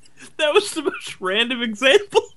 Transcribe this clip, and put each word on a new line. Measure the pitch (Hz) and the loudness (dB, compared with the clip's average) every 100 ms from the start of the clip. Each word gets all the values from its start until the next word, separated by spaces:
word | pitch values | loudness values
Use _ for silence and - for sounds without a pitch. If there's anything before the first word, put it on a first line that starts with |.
<laughs> | - - - - | -20 -20 -20 -4
that | 302 | 2
was | 330 392 | 2 0
the | 330 | -6
most | 285 - - - | -6 -6 -14 -8
random | 185 196 233 247 | -4 0 0 -2
example. | 233 208 262 392 403 415 494 | -4 0 4 4 4 -2 -2